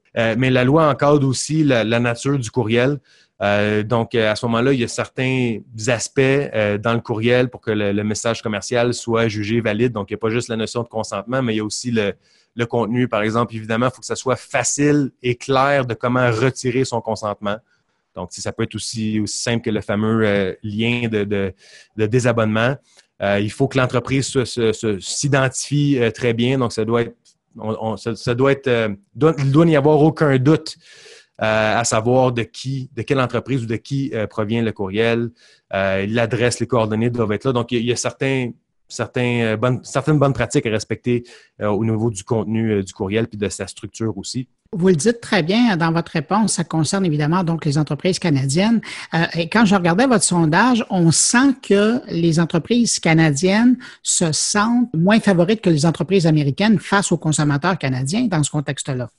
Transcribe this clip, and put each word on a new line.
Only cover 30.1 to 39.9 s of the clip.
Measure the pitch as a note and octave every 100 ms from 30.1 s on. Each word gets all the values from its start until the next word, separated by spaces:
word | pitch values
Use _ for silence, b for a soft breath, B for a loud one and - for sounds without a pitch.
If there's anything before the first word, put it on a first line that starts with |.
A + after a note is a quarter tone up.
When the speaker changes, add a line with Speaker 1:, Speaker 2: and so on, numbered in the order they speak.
| D#3 D3+ C3
Speaker 1:
doute, | B2+ D#3 - - B B B B B -
euh, | A2 A2 G#2+ G#2
à |
savoir | A#2 A2+ A2+ B2+ B2+
de | A#2+
qui, | - - C3 C3+ C3
de | A2+
quelle | G#2+ C3+
entreprise | B2 A#2 - C3+
ou | A2+
de |
qui, | A2 - C#3 C3+
euh, | A2+ G2+
provient | - G#2 A#2
le | A2+
courriel. | G2+ F#2+ G2+ A#2 A#2 A#2 _ b b -
Euh, | G2 G2 G2 G2+
l'adresse, | A#2 A2+ G2+ B2 -
les | A#2
coordonnées | B2 A2 G#2+ A#2+
doivent | A#2+ G#2+
être | G#2 C3+
là. |
Donc, | B2 A#2
il | A#2+
y |
a, |
il | A#2+
y |
a | A2+
certains, | B2 - C3+ C3 A#2+ - _ _ -
certains, | - A#2+ B2+ B2 A#2+
euh, | A2+ A2
bonnes, | B2 A#2
certaines | -